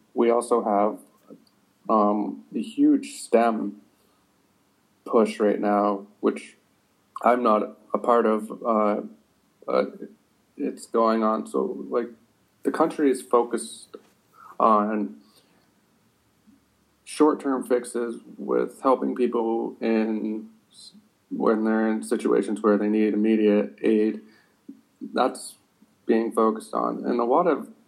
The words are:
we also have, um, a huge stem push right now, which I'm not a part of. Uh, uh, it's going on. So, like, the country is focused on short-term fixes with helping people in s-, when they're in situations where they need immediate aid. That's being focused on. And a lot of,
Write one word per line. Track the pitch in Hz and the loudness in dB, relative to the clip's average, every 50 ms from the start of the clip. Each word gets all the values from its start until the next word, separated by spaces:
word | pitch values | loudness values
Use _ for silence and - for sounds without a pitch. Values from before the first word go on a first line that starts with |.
| _ _ - | _ _ -2
we | - 117 117 | 2 2 4
also | 117 120 117 - 123 117 - | 2 2 2 0 0 0 2
have, | 113 104 101 104 107 - - - _ _ _ _ - - - _ _ _ _ _ _ _ _ _ - | 2 2 2 2 0 -2 -6 -12 _ _ _ _ -20 -20 -20 _ _ _ _ _ _ _ _ _ 0
um, | 113 107 104 104 104 104 104 98 - - - _ - | 2 2 4 2 2 0 -2 -6 -8 -12 -14 _ -8
a | 117 | -8
huge | 110 - - - 143 151 143 - - - - - | -8 -6 0 2 4 4 4 4 0 -6 -12 -16
stem | - - - 113 117 117 110 107 104 101 - - - _ _ _ _ _ _ _ _ _ _ _ _ _ _ _ _ _ _ _ _ _ _ _ _ | -2 2 2 4 4 2 0 -2 -4 -6 -8 -12 -18 _ _ _ _ _ _ _ _ _ _ _ _ _ _ _ _ _ _ _ _ _ _ _ _
push | - - 117 107 104 - - | 0 2 2 2 2 0 0
right | 110 104 101 - | 0 0 0 0
now, | 104 104 104 101 104 104 101 98 - - _ _ | 0 0 0 2 2 0 -2 -4 -8 -14 _ _
which | - 110 - - - - - _ _ _ _ _ _ _ _ _ _ _ _ - - | -2 -2 -2 -2 -8 -18 -20 _ _ _ _ _ _ _ _ _ _ _ _ -2 0
I'm | 117 123 123 120 | 2 2 2 2
not | 113 107 107 104 - - - _ _ - | 2 2 2 0 -4 -8 -14 _ _ -6
a | |
part | 104 - 123 120 120 110 | -4 0 2 2 4 4
of. | 110 110 107 104 - 98 - - | 2 0 0 -2 -8 -12 -6 -2
Uh, | 120 113 107 107 104 104 117 - - - - _ _ _ _ _ _ _ _ - | 0 0 2 2 0 0 -2 -4 -8 -14 -20 _ _ _ _ _ _ _ _ -6
uh, | - 64 64 - - - - - - - _ _ _ _ _ _ _ _ | -2 0 0 0 -2 -6 -12 -16 -18 -18 _ _ _ _ _ _ _ _
it's | - 143 - - - - | -8 -6 -6 -6 -10 -10
going | - - 113 113 110 113 113 110 | -4 0 2 2 2 2 2 0
on. | 110 110 110 110 | 0 0 -2 -4
So, | - - 135 131 - 123 139 135 135 | -4 -4 -4 -4 -4 -6 -8 -8 -6
like, | - 123 113 117 - - _ _ _ _ _ _ _ _ | -4 -4 -4 -4 -10 -18 _ _ _ _ _ _ _ _
the | - 139 | -6 -4
country | 131 - 156 160 - - 151 139 | -2 0 -2 -2 0 0 2 2
is | 127 131 - | 2 0 -2
focused | - - 120 117 117 120 110 - - - - - - - - _ _ _ _ _ _ _ - - - - - | 0 2 2 2 0 -4 -6 -8 -10 -16 -20 -20 -20 -20 -20 _ _ _ _ _ _ _ -20 -20 -12 -2 2
on | 120 113 110 104 104 107 110 107 104 - - - _ _ _ _ _ _ _ _ _ _ _ _ _ _ _ _ _ _ _ _ _ _ _ _ _ _ _ _ _ _ _ _ _ _ _ _ _ | 4 4 4 4 2 0 -2 -4 -4 -6 -8 -14 _ _ _ _ _ _ _ _ _ _ _ _ _ _ _ _ _ _ _ _ _ _ _ _ _ _ _ _ _ _ _ _ _ _ _ _ _
short-term | - - - 151 156 - - - 139 135 127 127 | -10 0 2 2 2 2 0 -2 -4 -4 -4 -2
fixes | 120 127 123 120 - - 120 120 120 117 117 110 101 90 | 0 -2 -2 -2 -4 -6 -6 -6 -6 -8 -10 -14 -18 -16
with | - - 127 123 123 120 117 - - | -12 -6 -2 0 0 0 -2 -6 -2
helping | - 135 127 - 139 135 123 | 0 2 2 2 0 -2 -2
people | 110 123 113 120 120 113 113 113 117 117 113 113 - | -2 -2 0 0 -2 -2 -2 -2 -2 -4 -6 -8 -6
in | 117 113 113 110 110 110 110 107 107 107 107 110 110 - - _ _ _ | -2 0 0 0 0 0 -2 -4 -4 -6 -6 -8 -10 -14 -20 _ _ _
s-, | _ - - - - - _ _ _ _ _ _ | _ -20 -20 -20 -20 -20 _ _ _ _ _ _
when | - - 131 123 110 110 110 | -6 -2 0 0 0 2 0
they're | 110 110 110 110 110 | 0 0 2 0 0
in | 107 110 - | -2 -4 -4
situations | - 120 107 - - 120 113 107 - 107 - | -4 -4 -2 0 2 2 2 0 0 -4 0
where | - 107 104 | 2 2 2
they | 98 104 | 2 2
need | 107 107 107 107 107 104 | 0 2 2 2 2 2
immediate | 104 104 110 110 107 107 104 101 104 104 - - - | 0 2 2 2 4 4 4 4 2 2 -2 -6 -4
aid. | - 110 110 107 107 110 107 - - - - _ _ _ _ _ _ - - - _ _ _ _ - - - | 0 2 2 2 2 0 -2 -6 -10 -18 -20 _ _ _ _ _ _ -20 -20 -20 _ _ _ _ -16 -8 -4
That's | 123 123 131 - - - - - _ _ _ _ _ _ _ _ _ _ | -2 -2 -2 -4 -8 -14 -18 -20 _ _ _ _ _ _ _ _ _ _
being | - 117 113 117 110 | 0 0 0 0 0
focused | 104 120 113 110 107 110 - - - | 0 2 2 2 0 -2 -6 -6 -4
on. | - 117 - - - - | -4 -2 -2 -4 -4 -4
And | 135 123 120 | -2 -2 0
a | 117 | 0
lot | 117 135 160 180 | 2 2 2 4
of, | 175 143 123 113 - - _ _ | 2 0 -2 -4 -10 -18 _ _